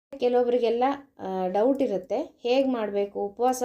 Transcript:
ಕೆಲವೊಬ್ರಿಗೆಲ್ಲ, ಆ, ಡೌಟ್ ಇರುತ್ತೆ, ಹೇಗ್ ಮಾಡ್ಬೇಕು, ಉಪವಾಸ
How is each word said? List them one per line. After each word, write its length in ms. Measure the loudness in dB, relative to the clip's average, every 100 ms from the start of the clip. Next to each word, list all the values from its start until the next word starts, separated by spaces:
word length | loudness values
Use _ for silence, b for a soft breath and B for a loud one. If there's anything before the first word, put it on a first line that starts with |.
| _ -2
ಕೆಲವೊಬ್ರಿಗೆಲ್ಲ, 640 | 0 2 2 2 2 2 0 -2 -8 -14
ಆ, 280 | -8 -4 -2
ಡೌಟ್ 360 | 2 2 2
ಇರುತ್ತೆ, 560 | 0 -2 -4 -6 -6 _
ಹೇಗ್ 260 | -2 2 2
ಮಾಡ್ಬೇಕು, 560 | 0 -2 -2 -2 -4
ಉಪವಾಸ 380 | -6 -2 0 0